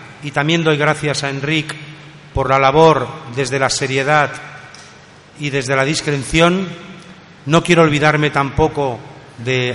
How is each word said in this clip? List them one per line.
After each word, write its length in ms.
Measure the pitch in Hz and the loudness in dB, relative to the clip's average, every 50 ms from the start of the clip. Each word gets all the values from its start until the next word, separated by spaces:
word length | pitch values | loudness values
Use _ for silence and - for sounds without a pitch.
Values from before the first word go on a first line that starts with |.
| - - - - | -20 -20 -18 -14
y 80 | 147 147 | -12 -6
también 320 | - 147 143 156 170 170 | -4 -2 0 0 0 2
doy 140 | 165 160 151 | 2 2 0
gracias 480 | 143 147 151 147 151 147 147 131 - 143 | 2 2 0 0 -2 -2 -4 -4 -4 -4
a 60 | 139 | -6
Enric 440 | 139 139 139 147 160 156 147 - - - - - - - - - - - - - - | -6 -6 -4 -2 -2 -2 -4 -6 -10 -14 -14 -20 -20 -20 -20 -20 -20 -20 -18 -8 -4
por 160 | 131 131 131 | -4 0 2
la 80 | 135 135 | 2 4
labor 500 | 135 135 135 156 160 160 147 135 123 117 - - - 123 120 | 4 4 6 6 6 6 6 4 0 -6 -10 -14 -14 -10 -6
desde 240 | 135 139 120 135 139 | -4 -4 -2 0 0
la 120 | 135 123 | 0 0
seriedad 600 | - - 139 131 131 135 135 143 151 151 143 135 - - - - - - - - - - - - - - - - - - - - - - | 0 -2 -2 -2 -2 -2 0 2 2 2 2 0 -4 -10 -16 -18 -20 -20 -20 -20 -20 -20 -20 -20 -20 -20 -20 -20 -20 -20 -20 -20 -14 -8
y 80 | 147 143 | -6 -4
desde 260 | 127 139 123 127 139 | -4 -4 -2 0 0
la 120 | 135 135 | 0 0
discreción. 840 | 143 160 - - 151 143 139 123 - - 160 165 175 180 190 190 170 - - - - - - - - - - - - - - - | 0 -2 -4 -2 -4 -4 -4 -4 -2 2 4 4 4 2 0 -4 -6 -10 -16 -18 -20 -20 -20 -20 -20 -20 -20 -20 -20 -20 -12 -4
No 180 | 135 156 170 165 | 0 0 2 4
quiero 160 | 175 175 165 | 4 4 4
olvidarme 480 | 165 156 147 143 147 151 151 147 151 147 | 4 4 4 2 2 2 2 2 0 0
tampoco 720 | 139 139 139 135 - 143 156 147 - 143 143 131 117 117 - - - - - - - - | 0 0 -2 0 0 0 0 0 0 -2 -4 -4 -6 -8 -12 -18 -20 -20 -20 -20 -16 -10
de 320 | 113 123 131 127 123 123 | -4 -2 -2 -2 -2 -2